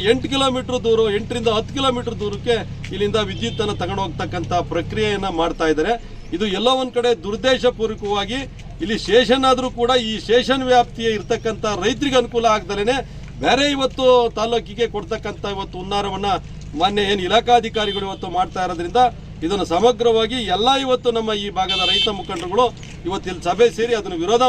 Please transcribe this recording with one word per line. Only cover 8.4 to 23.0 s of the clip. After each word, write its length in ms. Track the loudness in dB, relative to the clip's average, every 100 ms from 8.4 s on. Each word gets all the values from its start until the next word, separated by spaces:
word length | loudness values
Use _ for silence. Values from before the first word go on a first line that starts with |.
| -8 -12 -14 -8
ಇಲ್ಲಿ 180 | -4 -2
ಸ್ಟೇಷನ್ 460 | 4 4 6 4 4
ಆದ್ರೂ 220 | 4 0
ಕೂಡ 220 | -2 2 2
ಈ 100 | 0 -4
ಸ್ಟೇಷನ್ 440 | 2 2 4 0
ವ್ಯಾಪ್ತಿಯ 460 | 4 6 4 0 -2
ಇರ್ತಕ್ಕಂಥ 540 | -2 -2 -4 -2 -2 -2 0
ರೈತರಿಗೆ 400 | 0 0 2 2
ಅನುಕೂಲ 280 | 2 2 2
ಆಗ್ದಲೇನೆ 520 | 2 0 -2 0 0 -4 -12 -12 -4
ಬೇರೆ 260 | 2 2 2
ಇವತ್ತು 340 | 0 -2 2 6 6 4
ತಾಲೂಕಿಗೆ 560 | 0 -2 -2 -4 -4 -2
ಕೊಡ್ತಕ್ಕಂಥ 560 | -2 -6 -6 -6 -8 -6
ಇವತ್ತು 320 | -6 -8 -8
ಹುನ್ನಾರವನ್ನ 520 | -4 -2 -2 -2 -2 -2 -4 -14 -10 0
ಮಾನ್ಯ 280 | 2 2
ಏನ್ 180 | 0 0
ಇಲಾಖಾಧಿಕಾರಿಗಳು 840 | 2 2 6 4 4 -2 -2 -2 -6
ಇವತ್ತು 240 | -8 -4
ಮಾಡ್ತಾ 320 | -2 -2 -2
ಇರೋದ್ರಿಂದ 380 | -4 -4 0 4 4 2 -14 -8
ಇದನ್ನು 240 | -4 -2 0
ಸಮಗ್ರವಾಗಿ 720 | 4 4 4 4 4 2 -2 -2
ಎಲ್ಲ 240 | 0 2 2
ಇವತ್ತು 300 | 2 0 0
ನಮ್ಮ 200 | 0 0
ಈ 140 | -2 -4
ಭಾಗದ 320 | -4 -2 0 0
ರೈತ 200 | 2 0
ಮುಖಂಡರುಗಳು 560 | -2 -6 -8 -2 2 2 0 -14 -10